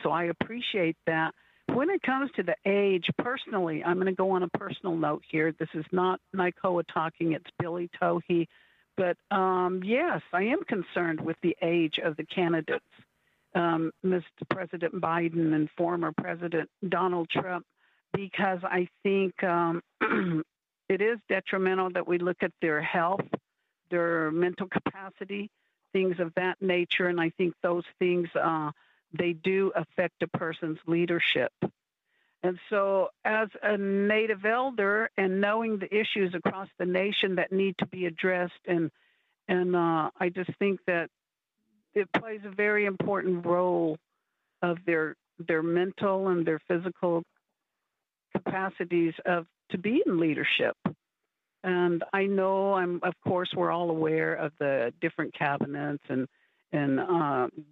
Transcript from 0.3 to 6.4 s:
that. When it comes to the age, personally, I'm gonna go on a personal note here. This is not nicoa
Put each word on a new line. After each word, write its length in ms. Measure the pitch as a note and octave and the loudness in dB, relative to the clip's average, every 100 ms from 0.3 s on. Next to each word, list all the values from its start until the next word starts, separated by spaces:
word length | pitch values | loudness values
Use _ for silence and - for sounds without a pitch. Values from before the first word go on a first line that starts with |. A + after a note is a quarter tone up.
| E3 - A#3 B3 G#3+ E3 D#3+ - | -2 -6 -6 -4 0 0 -2 -2
that. 260 | D#3+ D#3+ - _ _ - | 0 -2 -4 _ _ -4
When 160 | A#3 D4+ | 0 0
it 140 | G4 | 0
comes 300 | - C4 C#4 | 0 0 -2
to 100 | - | -4
the 140 | F3+ D#3 - | -2 -2 0
age, 420 | G3+ G3+ F#3+ - - | 2 2 0 0 -2
personally, 680 | A#3+ B3+ - G#3 F3 D#3 | -4 -6 -4 -2 -2 -2
I'm 120 | E3+ F3+ | -2 0
gonna 140 | F#3 | 0
go 220 | F#3 F#3+ | 0 2
on 100 | F#3 | 2
a 60 | F3+ | 0
personal 480 | - G3 C#3+ F#3 E3 | -4 -6 -8 -4 -2
note 260 | D3+ D#3 - | -2 -2 -4
here. 220 | D#3+ D#3+ | -2 0
This 160 | D#3 D#3+ | -2 -6
is 120 | E3+ D#3 | -8 -4
not 260 | F#3 F3+ F#3 _ | 0 0 -2 _
nicoa 500 | F#3+ | -2